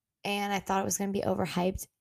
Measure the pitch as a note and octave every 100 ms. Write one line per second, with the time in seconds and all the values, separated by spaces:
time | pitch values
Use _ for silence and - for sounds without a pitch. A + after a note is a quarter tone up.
0 | _ _ G3 G3+ G3+ G3 - G3 G3 -
1 | G3+ G3 - F#3+ F#3 F3+ F3+ - - _